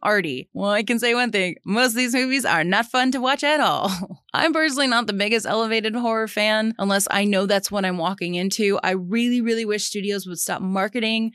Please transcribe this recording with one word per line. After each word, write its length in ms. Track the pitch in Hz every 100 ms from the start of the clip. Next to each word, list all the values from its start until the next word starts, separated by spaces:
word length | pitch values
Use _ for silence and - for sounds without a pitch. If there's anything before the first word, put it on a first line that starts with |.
arty." 460 | - 208 170 131 -
Well, 180 | - 202
I 120 | 208
can 160 | 220 233
say 160 | 233
one 180 | 240 240
thing, 240 | 202 180 -
most 260 | 170 214 254
of 60 | 226
these 180 | 247
movies 300 | 254 262 269
are 200 | 240 165
not 220 | 165 202 226
fun 260 | 254 262
to 80 | 262
watch 220 | 254 277
at 180 | 294 302
all. 300 | 214 147 196
<laughs> 440 | 185 190 175 _
I'm 180 | - 330
personally 360 | 311 311 262 269
not 180 | 240 220
the 60 |
biggest 340 | 196 208 226 -
elevated 480 | 220 226 220 220
horror 340 | 233 240 220 220
fan 460 | 214 214 220 220 220
unless 300 | 208 196 196
I 140 | -
know 220 | 208 196 196
that's 240 | 196 -
what 140 | 202
I'm 140 | 190 180
walking 360 | 170 196 175
into. 440 | 175 190 - 202 196
I 80 | -
really, 500 | 185 175 233 240 247
really 240 | 226 226
wish 200 | 220 208
studios 420 | - 208 196 202 185
would 120 | 170
stop 220 | - 180
marketing 720 | 190 190 202 247 220 226 226